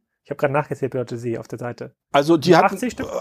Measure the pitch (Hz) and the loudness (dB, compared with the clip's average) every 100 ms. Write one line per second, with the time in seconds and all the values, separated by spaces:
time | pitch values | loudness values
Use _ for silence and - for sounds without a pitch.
0 | _ _ - 143 143 143 147 135 131 131 | _ _ -14 -4 -2 0 -4 -6 -6 -6
1 | 117 120 120 120 123 120 123 120 123 _ | -8 -8 -6 -8 -10 -12 -12 -12 -16 _
2 | _ 143 147 170 165 170 185 196 247 - | _ 0 4 2 6 6 6 2 -6 -8
3 | 247 - | -10 0